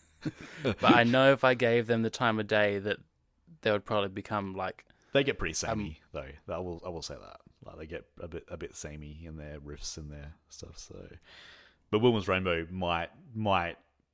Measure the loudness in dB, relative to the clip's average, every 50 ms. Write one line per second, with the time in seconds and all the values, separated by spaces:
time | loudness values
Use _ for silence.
0 | _ _ _ _ -10 -8 -8 -10 -14 -16 -12 -4 -2 -2 0 4 6 6 8 8
1 | 6 6 6 6 8 8 6 6 6 4 4 4 4 4 4 4 4 2 2 2
2 | 2 0 0 0 0 2 2 0 0 2 4 4 4 4 2 0 -2 -2 -4 -4
3 | -6 _ _ _ _ _ _ _ _ -20 -12 -4 0 0 0 0 0 0 0 0
4 | 0 -2 -4 -8 -6 -4 -4 -4 -4 -4 -6 -6 -6 -8 -8 -10 -18 _ _ _
5 | _ _ 0 2 2 2 0 -2 -4 -4 -2 -2 -2 -2 -2 -2 -4 -6 -8 -12
6 | _ _ -12 -10 -10 -10 -14 -16 _ -8 -8 -6 -6 -8 -8 -10 -10 -10 -10 -10
7 | -10 -10 -12 -14 -14 -18 -20 -20 _ _ _ _ -20 -18 -16 -16 -12 -12 -12 -12
8 | -12 _ _ -16 -14 -12 -12 -12 -12 -12 -12 -12 -12 -12 -12 -12 -14 -12 -12 -14
9 | -14 -14 -16 -16 -14 -14 -14 -12 -12 -12 -14 -14 -14 -14 -12 -12 -12 -12 -10 -10
10 | -12 -12 -12 -14 -14 -16 -18 _ _ _ -20 -18 -18 -18 -16 -18 -18 -18 -18 -18
11 | -18 -18 -20 -20 _ -20 -20 -20 -20 -20 -20 -20 -20 _ _ _ _ _ 2 6
12 | 6 6 6 4 4 2 2 2 2 2 2 0 0 -4 -4 -2 0 0 0 0
13 | -2 -4 -8 -16 -20 -12 -6 -2 0 2 2 2 2 0 -4 -10 _ _ _ _
14 | _ _